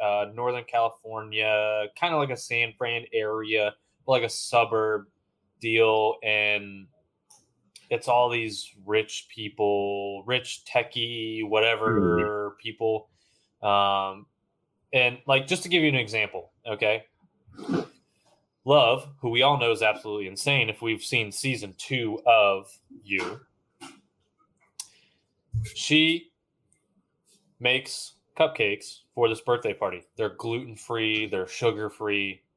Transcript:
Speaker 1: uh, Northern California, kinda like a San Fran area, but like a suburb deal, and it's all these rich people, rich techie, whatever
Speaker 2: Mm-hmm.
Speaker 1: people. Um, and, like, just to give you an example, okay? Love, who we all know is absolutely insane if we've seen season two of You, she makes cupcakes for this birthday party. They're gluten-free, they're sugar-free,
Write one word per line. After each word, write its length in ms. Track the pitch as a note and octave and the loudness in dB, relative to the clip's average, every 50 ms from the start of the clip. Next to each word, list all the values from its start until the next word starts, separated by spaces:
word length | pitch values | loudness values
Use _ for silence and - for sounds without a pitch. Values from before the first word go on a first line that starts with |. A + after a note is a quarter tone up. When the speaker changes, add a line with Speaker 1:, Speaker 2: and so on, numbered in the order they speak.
| A2 | -2
Speaker 1:
uh, 220 | G#2 G2+ G#2 G2+ G#2 G#2+ | 0 0 0 -2 -4 -4
Northern 300 | A#2 A#2+ B2 B2 B2 A#2 | -4 -2 -2 -2 -4 -6
California, 1200 | - - A#2 A2+ A2+ - - - A2 A2 A2 G#2+ G#2+ G#2+ G#2+ G#2+ G#2+ G#2+ G#2+ G#2+ G#2+ G#2+ G#2+ G#2 G#2 - | -2 0 0 0 0 -2 -6 -12 -10 -10 -10 -8 -4 -2 -2 0 2 2 2 2 0 0 -2 -4 -6 -6
kinda 220 | - F3 F3 E3 | -4 -4 0 0
like 140 | D3+ C#3+ C3 | 0 0 -2
a 60 | B2+ | -4
San 360 | A#2 - - B2 A#2 A#2 A2+ - | -8 -6 -4 -2 -2 -2 -2 -4
Fran 280 | - B2+ A#2 A#2 A#2 A#2 - A2+ | -6 -6 -4 -4 -6 -6 -4 -2
area, 640 | A2+ G#2+ G#2+ G#2+ A2 A2 G#2+ A2 A2 G#2+ G#2 G#2 _ _ _ _ _ _ | -2 -2 -2 -4 -4 -2 0 0 2 2 0 -2 _ _ _ _ _ _
but 60 | - | 0
like 120 | C3 B2 A2+ | 0 2 2
a 60 | A2 | -2
suburb 760 | - - - - - A#2 A#2 A2+ A2+ A2 A2 A2 G#2+ G#2 G2+ - _ _ _ _ _ _ _ _ _ _ | -4 -8 -4 2 2 2 4 4 2 0 2 0 0 -2 -4 -10 _ _ _ _ _ _ _ _ _ _
deal, 540 | - A#2 A2+ A2+ A2+ A2 A2 A2 G#2+ A2 A#2 - - | -2 2 4 6 6 6 6 4 4 2 0 -2 -2
and 640 | A2 G#2+ G#2+ G#2 G#2 G#2 G#2 G2+ G2+ G2 G2 G2 - _ _ _ _ _ _ _ _ - - _ _ _ _ _ _ _ - - _ | 0 0 2 2 0 -2 -2 -6 -10 -14 -18 -20 -20 _ _ _ _ _ _ _ _ -20 -20 _ _ _ _ _ _ _ -20 -6 _
it's 160 | A#2+ A#2 - | -4 -2 0
all 220 | C3 A#2+ A#2+ B2 A#2+ | 2 4 4 4 4
these 420 | A#2+ A#2+ A2+ A2 G2+ G2 - - - G#2 F#2+ | 2 -2 -4 -6 -8 -10 -12 -14 -18 -14 -4
rich 420 | G2 G#2+ A2 G#2+ - - - - - - | 0 0 0 0 0 -6 -12 -14 -14 -14
people, 880 | A#2 A2 G#2+ - - G#2+ G#2 G2+ G2+ G2+ G2+ G2+ G2+ G2+ G2+ G2 G2 F#2+ | -12 -12 -10 -4 -2 0 0 2 0 0 -2 -4 -6 -6 -8 -10 -10 -6
rich 380 | A2+ B2+ B2 B2 - - - - | -4 -4 -4 -4 -6 -12 -14 -10
techie, 840 | - - B2 A#2 - - A#2+ A#2 A#2 A#2+ A2+ A2+ A2+ A2 A2 A2 | -2 -2 -2 -2 -2 -4 -8 -6 -6 -6 -8 -8 -6 -6 -6 -2
whatever 520 | G#2 G#2+ A2 A2 A2+ A2+ G#2+ A2 A2 A2 G#2 | 0 2 4 4 4 2 2 0 2 2 2
Speaker 2:
Mm-hmm. 580 | G2 F2 F2 F2 G#2+ G#2+ G#2 G#2 G#2 G2+ - - | 4 4 2 2 0 0 -4 -6 -6 -8 -10 -12
Speaker 1:
people. 500 | - A2+ A2 - A#2 A2+ A2 A2 - _ _ _ _ _ _ _ _ _ _ _ | -14 -14 -8 -4 -2 -2 -2 -2 -6 _ _ _ _ _ _ _ _ _ _ _
Um, 640 | G#2 G#2 G2+ G2+ G2+ G2 G2 G2 G2 F#2+ F#2+ G2+ G#2 _ _ _ _ _ _ _ _ _ _ _ _ _ - | 0 2 4 4 4 4 2 0 0 -4 -8 -12 -18 _ _ _ _ _ _ _ _ _ _ _ _ _ 2
and, 260 | B2+ B2 B2 B2 C3 _ | 2 2 2 0 -2 _
like, 180 | C#3 C3+ C3+ C3+ | 2 2 2 2
just 140 | C#3 F#3 F3+ - | 0 -4 -4 -2
to 60 | F3+ | 0
give 140 | F3 F3 D#3 | 2 2 4
you 60 | D3+ | 4
an 60 | C#3 | 2
example, 560 | C3 A#2 G#2 A2 A2 G#2+ G2 - F#2 E2 - _ _ _ | 2 0 -2 -2 -2 -4 -4 -6 -10 -14 -14 _ _ _
okay? 400 | A2+ G#2+ G#2 A2+ G#2+ A2 A2+ - _ _ _ _ _ _ _ _ _ - - - - - - - - _ _ _ _ _ _ _ _ _ _ _ _ _ _ _ | -8 -4 0 0 0 0 0 -4 _ _ _ _ _ _ _ _ _ -20 -12 -6 -4 -4 -4 -4 -6 _ _ _ _ _ _ _ _ _ _ _ _ _ _ _
Love, 420 | C3 C#3+ D3 B2+ A2+ B2+ - - - - _ | 4 6 6 6 6 4 2 -2 -8 -14 _
who 80 | - A#2+ | -4 0
we 120 | A#2 A#2+ | 2 4
all 160 | B2+ C#3+ C#3+ | 4 4 4
know 140 | C3 A#2+ A#2 | 4 2 2
is 100 | A2+ A2 | 2 2
absolutely 460 | A2+ G#2+ G#2+ G#2+ - A2 G#2 G#2 G2 | 2 0 0 0 -6 -8 -6 -6 -8
insane 420 | F#2 G2 - - C#3+ C#3+ C3+ A#2 A2 | -8 -8 -4 -2 0 2 2 0 0
if 120 | G#2 - | -4 -4
we've 200 | A#2 A2+ A2 G#2 | -4 -4 -4 -4
seen 300 | - - C3 A#2+ A2 G#2 | -4 -4 -2 -2 -2 -4
season 420 | G2 - - C3+ C3 G#2+ G#2 G2 F#2 | -6 -6 -4 -4 -4 -6 -8 -12 -14
two 440 | - - - C#3 B2 A#2 G#2+ G#2+ G#2+ - | -14 -8 -6 -4 -4 -4 -4 -6 0 4
of 440 | A#2+ A#2 A2 G#2 G2+ G2 G2 G2+ - - - _ _ - - | 4 6 6 6 4 2 0 -4 -10 -20 -20 _ _ -20 -20
You, 380 | - G2 G2 F#2+ F2+ F2+ G#2 B2+ - _ _ _ _ _ _ _ - - - - _ _ _ _ _ _ _ _ _ _ _ _ _ _ _ - - - _ _ _ _ _ _ _ _ _ _ _ _ - A2 G#2+ - - | -10 -6 -4 -4 -4 -6 -8 -12 -16 _ _ _ _ _ _ _ -20 -20 -20 -20 _ _ _ _ _ _ _ _ _ _ _ _ _ _ _ -20 -20 -20 _ _ _ _ _ _ _ _ _ _ _ _ -8 -8 -8 -8 -10
she 580 | - - - D3+ D#3 D#3+ D#3+ E3 E3+ - _ _ _ _ _ _ _ _ _ _ _ _ _ _ _ _ _ _ _ _ _ _ _ _ _ _ - | -8 0 2 4 4 4 4 2 -2 -6 _ _ _ _ _ _ _ _ _ _ _ _ _ _ _ _ _ _ _ _ _ _ _ _ _ _ -4
makes 520 | A#2+ B2 B2+ C3+ - - - - - - - _ _ _ _ | 0 0 0 0 -2 -6 -10 -12 -12 -14 -18 _ _ _ _
cupcakes 600 | - D#3+ D3+ - - A2+ G2+ G2+ G#2 - - - - _ _ _ | 2 2 2 2 0 0 0 0 -2 -8 -14 -20 -20 _ _ _
for 140 | B2 A#2+ A2+ | 2 2 2
this 100 | A2+ A2 | 2 -2
birthday 320 | - - A#2+ A#2 - A2+ G2 | -2 -2 -2 0 0 -4 -2
party. 300 | - G#2+ F#2+ F2+ F2 - _ _ | -2 -4 -4 -4 -8 -12 _ _
They're 180 | - A2 G2+ G2 | -4 -4 -4 -4
gluten-free, 920 | - - A#2 A#2 A#2+ C3 A#2+ A2 G#2+ - - A#2+ A2+ A2 A2 A2 G#2+ A2 | -6 -6 -6 -6 -6 -6 -10 -14 -16 -10 -6 -4 -2 0 0 0 -2 -2
they're 200 | G#2 G2 F#2+ F#2 | -2 -4 -4 -6
sugar-free, 920 | - - - B2 A#2 G#2+ G#2 G#2+ G#2 - - A2 G#2+ G#2 G2+ G2 G2 F#2 - _ _ _ | -6 -6 -2 0 0 0 0 -4 -8 -8 -6 -4 -2 -2 -2 -2 -4 -8 -12 _ _ _